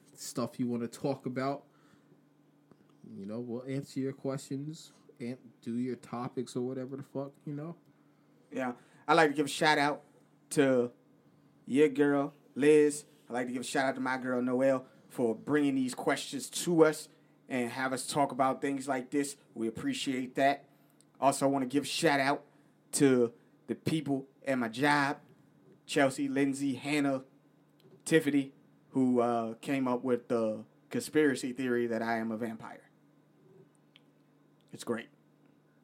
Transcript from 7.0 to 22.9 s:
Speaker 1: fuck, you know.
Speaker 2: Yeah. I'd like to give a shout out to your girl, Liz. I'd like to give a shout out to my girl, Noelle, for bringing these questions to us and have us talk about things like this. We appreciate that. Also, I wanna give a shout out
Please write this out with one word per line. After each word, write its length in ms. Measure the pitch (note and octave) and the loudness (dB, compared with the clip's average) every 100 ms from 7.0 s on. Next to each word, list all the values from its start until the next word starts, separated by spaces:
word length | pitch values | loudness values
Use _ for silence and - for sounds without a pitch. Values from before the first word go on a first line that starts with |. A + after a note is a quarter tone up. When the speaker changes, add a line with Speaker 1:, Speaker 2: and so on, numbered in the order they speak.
Speaker 1:
fuck, 280 | C#3 C3+ C#3 - - | -10 -10 -10 -12 -12
you 60 | |
know. 240 | C#3+ D#3+ E3+ _ _ _ _ _ _ - | -10 -10 -14 _ _ _ _ _ _ -12
Speaker 2:
Yeah. 200 | C3 B2+ B2 - - - | -6 -6 -6 -16 -12 2
I'd 80 | |
like 160 | E3 D#3 | 6 6
to 60 | C#3+ | 4
give 100 | C#3+ | -2
a 40 | |
shout 280 | - D#3 D3+ | 2 4 4
out 240 | C#3+ C#3+ - _ _ _ - | 2 -2 -10 _ _ _ -4
to 400 | D#3 C3+ B2+ A#2+ - _ _ _ _ _ _ - | 2 4 4 2 -4 _ _ _ _ _ _ -2
your 220 | C3 D3+ | 4 4
girl, 440 | C3+ C#3+ C#3+ C#3+ - _ | 6 4 4 0 -6 _
Liz. 500 | - D3 D3+ D3 C#3+ - _ - | 2 6 8 6 2 -12 _ -8
I'd 40 | |
like 120 | A#2+ B2 | -6 -4
to 40 | |
give 100 | B2 | -6
a 20 | |
shout 220 | A#2+ - C3 | -4 -2 -2
out 80 | C3 | -2
to 40 | |
my 160 | C3 C3 | -4 -4
girl, 240 | B2+ B2 | -2 -2
Noelle, 420 | B2+ B2 C3+ C3 - - - | 0 2 4 2 -2 -20 -16
for 260 | - A#2+ | -2 -2
bringing 400 | A2 - D3 C#3+ C3+ | -2 0 0 2 0
these 180 | B2+ | -2
questions 540 | B2 - C3+ - C3+ - | -2 -2 -2 -4 -8 -8
to 340 | - E3+ E3+ | -6 0 6
us 240 | D#3 D3+ - _ _ _ - | 6 6 -10 _ _ _ -8
and 220 | C3 A#2 | -4 -4
have 220 | B2 C3 | -2 -4
us 140 | B2+ - | -4 -4
talk 260 | D3+ C#3 | 0 0
about 280 | B2+ C3+ B2+ | 2 0 0
things 280 | C#3+ C#3 C3+ | -2 -4 -4
like 220 | C3 B2 | -4 -2
this. 260 | C#3+ C#3 - _ | -2 -2 -6 _
We 140 | - A2+ | -6 -6
appreciate 680 | A2+ C#3+ B2+ C#3 B2+ B2 C#3+ | -4 -4 -4 -4 -4 -4 2
that. 280 | C#3 C#3+ - _ _ _ _ - | 2 2 -6 _ _ _ _ 0
Also, 260 | C3+ C3+ C#3 | 2 4 2
I 20 | |
wanna 160 | C#3 B2+ | 0 0
give 180 | C#3 | -2
a 20 | C#3+ | -2
shout 320 | - E3 C#3 | 0 2 2
out 240 | C3+ D3 - _ _ _ _ | 2 0 -4 _ _ _ _